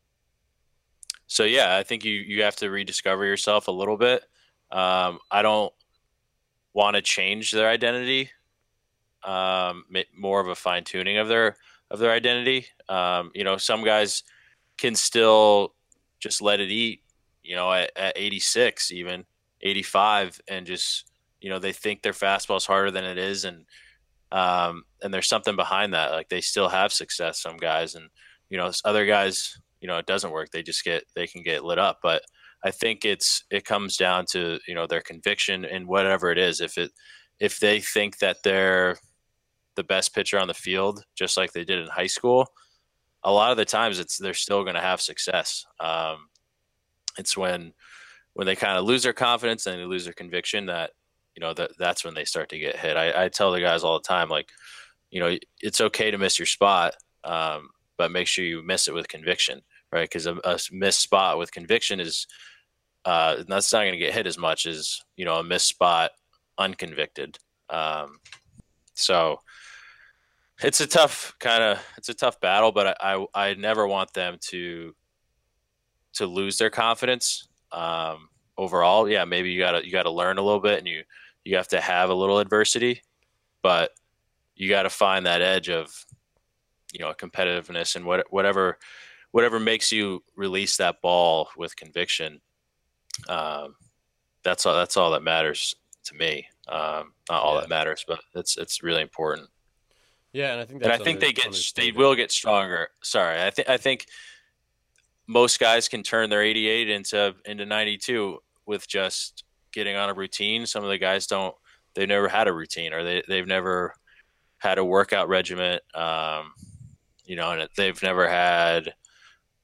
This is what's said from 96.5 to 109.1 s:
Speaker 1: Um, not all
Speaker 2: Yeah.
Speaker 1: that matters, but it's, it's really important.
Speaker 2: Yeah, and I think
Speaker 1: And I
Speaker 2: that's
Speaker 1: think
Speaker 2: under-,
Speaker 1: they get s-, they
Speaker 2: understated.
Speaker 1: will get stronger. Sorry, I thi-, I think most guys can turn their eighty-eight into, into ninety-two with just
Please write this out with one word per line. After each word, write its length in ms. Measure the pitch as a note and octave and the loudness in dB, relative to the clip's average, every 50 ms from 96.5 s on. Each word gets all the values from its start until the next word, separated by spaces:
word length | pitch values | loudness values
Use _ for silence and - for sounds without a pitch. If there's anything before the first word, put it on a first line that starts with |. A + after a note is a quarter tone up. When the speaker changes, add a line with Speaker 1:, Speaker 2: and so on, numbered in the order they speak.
| _ _ - - | _ _ -14 -8
Speaker 1:
Um, 440 | D#2 D#2 D2+ D#2 D#2 D#2 D#2 D2+ _ _ _ - | -6 -4 -4 -4 -4 -6 -8 -12 _ _ _ -2
not 140 | E2+ D2 | 0 2
all 140 | - D2+ D2+ | 2 2 2
Speaker 2:
Yeah. 40 | D2 | 0
Speaker 1:
that 60 | - E2 | 0 -2
matters, 360 | E2 D#2 D#2 D#2 D#2 - - - | -2 -2 0 -2 -4 -6 -6 -8
but 120 | E2 D#2+ - _ - | -8 -8 -8 _ -12
it's, 220 | F2+ E2+ - - | -8 -4 -4 -4
it's 260 | - E2+ - - - | -4 -4 -6 -8 -6
really 200 | - E2+ E2 D#2 | -4 -2 -2 -2
important. 460 | D#2 - - - D#2+ D#2 C#2+ C#2+ D2 _ _ _ _ _ _ _ _ _ _ _ _ _ _ _ _ _ | -2 -4 -6 -4 -4 -4 -4 -6 -8 _ _ _ _ _ _ _ _ _ _ _ _ _ _ _ _ _
Speaker 2:
Yeah, 200 | - C3+ C#3 C3+ | -8 -6 -4 -4
and 80 | A#2+ A#2 | -4 -6
I 40 | A#2+ | -8
think 180 | A2+ C3+ C#3 | -12 -10 -2
Speaker 1:
And 100 | A#2+ A2 | 0 0
I 40 | A#2 | 2
Speaker 2:
that's 80 | A2 G#2 | 2 0
Speaker 1:
think 120 | E3 D#3+ | -2 0
Speaker 2:
under-, 100 | - D#3+ | 2 2
Speaker 1:
they 60 | C#3+ | 0
get 140 | A#2 C3 B2 | 2 2 -2
s-, 260 | G#2+ G2 F#2 - - | -2 -2 -4 -4 -4
they 100 | - B2+ | -2 0
Speaker 2:
understated. 140 | A#2+ A#2+ G#2 | 0 0 4
Speaker 1:
will 180 | A#2+ C3+ C#3 C3 | 6 6 6 6
get 180 | A#2+ A2+ - | 4 2 0
stronger. 560 | - - - A2+ G#2 G2+ G2 F#2 F2 E2 E2 - _ _ | 0 -2 2 2 2 2 2 0 -2 -4 -4 -6 _ _
Sorry, 400 | - - - G#2+ F2+ E2 E2 E2 | -8 -2 2 2 2 2 2 0
I 80 | F2+ G2+ | 0 0
thi-, 180 | - - - C3 | 0 -2 2 2
I 80 | B2+ | 2
think 300 | A#2+ - C3+ C3 - - - - - - - - _ _ _ _ _ _ _ _ _ _ _ _ _ _ _ _ _ _ | 2 2 0 -2 -2 -6 -16 -18 -20 -20 -20 -20 _ _ _ _ _ _ _ _ _ _ _ _ _ _ _ _ _ _
most 320 | - A2+ A#2+ B2 A#2+ - - | 0 4 6 6 6 4 4
guys 300 | A#2+ A2+ A2+ A#2 - - | 4 4 4 4 2 -2
can 140 | - A2 | -6 -6
turn 280 | G2 - A#2 A2+ A2+ G#2+ | -6 -2 0 0 2 2
their 120 | G#2+ G#2 | 4 4
eighty-eight 480 | G#2+ G#2+ G#2+ A2+ G#2+ G#2+ A2 A#2 A#2 G#2+ | 4 4 2 2 2 2 2 2 2 0
into, 440 | G#2 G2+ G2 - G#2+ G#2 G#2 G2 F#2 _ - | -2 -4 -4 -2 0 2 2 2 0 _ -14
into 180 | G#2 G#2 G#2 G2+ | -12 -10 -8 -6
ninety-two 760 | G#2 G#2+ G#2+ G#2+ G#2 G#2 G2+ - - B2 A2+ G#2 F#2+ E2+ - _ _ _ _ - | -4 -2 -2 0 -2 -4 -6 -4 -2 -2 -2 -2 -2 -6 -10 _ _ _ _ -8
with 200 | G#2+ G#2 G2 - | -6 -6 -6 -6
just 580 | - - G2 F#2+ F#2 | -4 -2 -2 -2 -2